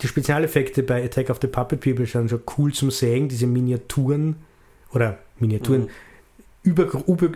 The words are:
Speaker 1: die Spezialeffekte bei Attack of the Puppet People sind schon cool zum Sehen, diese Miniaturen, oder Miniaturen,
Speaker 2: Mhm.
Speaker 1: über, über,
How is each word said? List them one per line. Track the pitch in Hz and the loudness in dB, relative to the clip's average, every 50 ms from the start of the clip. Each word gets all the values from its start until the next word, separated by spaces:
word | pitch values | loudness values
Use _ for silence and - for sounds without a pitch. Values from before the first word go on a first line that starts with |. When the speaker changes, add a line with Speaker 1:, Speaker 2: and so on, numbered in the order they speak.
Speaker 1:
die | - | -6
Spezialeffekte | 127 - 147 135 - 143 156 160 156 - 143 135 135 - 139 127 | -2 -2 -2 0 0 0 2 0 2 2 0 0 0 0 -2 0
bei | 127 123 123 123 | 0 0 0 0
Attack | 120 - 131 131 - | -2 -2 -2 -2 -2
of | 120 - | -2 -2
the | - | -2
Puppet | 107 - 123 120 - 156 - | -2 -2 -2 -2 -2 -4 -2
People | - 135 127 123 123 | 0 0 0 0 -2
sind | 113 - 120 117 113 | -2 0 -2 0 0
schon | 120 117 - - - | -2 -4 -6 -6 -2
cool | - 147 147 139 | 0 0 0 0
zum | - 139 135 | 0 -2 -2
Sehen, | 131 - 131 117 117 131 147 135 | 0 0 0 2 2 0 0 -2
diese | 127 117 123 | -2 0 0
Miniaturen, | 123 123 123 127 123 127 120 - - - 147 135 131 147 147 156 156 156 156 - - _ _ - - - - - - - | 2 2 2 2 0 -2 -2 -4 -4 -2 0 0 2 2 0 0 -2 -2 -4 -10 -20 _ _ -20 -20 -20 -20 -16 -4 0
oder | 117 120 110 98 - - - _ - | 0 0 0 -2 -6 -14 -16 _ -2
Miniaturen, | 117 110 107 104 123 117 131 - 107 | 0 0 0 0 0 2 2 2 0
Speaker 2:
Mhm. | - - - - - - - - _ _ - - - _ _ - | -2 -8 -18 -20 -20 -20 -20 -20 _ _ -20 -20 -20 _ _ 0
Speaker 1:
über, | 190 165 170 175 - - 135 - | 2 4 4 2 0 0 -4 0
über, | - 180 170 175 170 170 | 0 2 2 2 0 2